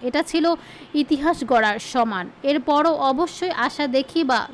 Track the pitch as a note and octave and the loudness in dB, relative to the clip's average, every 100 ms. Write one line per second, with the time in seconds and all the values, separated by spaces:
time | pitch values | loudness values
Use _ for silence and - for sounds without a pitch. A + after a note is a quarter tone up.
0 | B3 C#4+ E4 E4 E4 E4 - - - D4 | -4 -2 -2 0 0 0 -6 -20 -4 -2
1 | C4+ C#4+ D#4 E4+ A#3+ A#3+ G#3+ G#3 - B3+ | 0 0 0 -2 2 2 2 -2 -4 -2
2 | A3+ F#3+ F3+ - C#4 D4 D4+ D4 E4 D4+ | 0 -2 -8 -4 0 0 2 4 4 2
3 | C4+ C4+ E4+ - F#4 - B3+ - D4 C4 | 2 2 -2 -2 -4 -2 -2 -2 0 0
4 | C4+ E4 C4+ A#3 - | 0 0 2 0 -2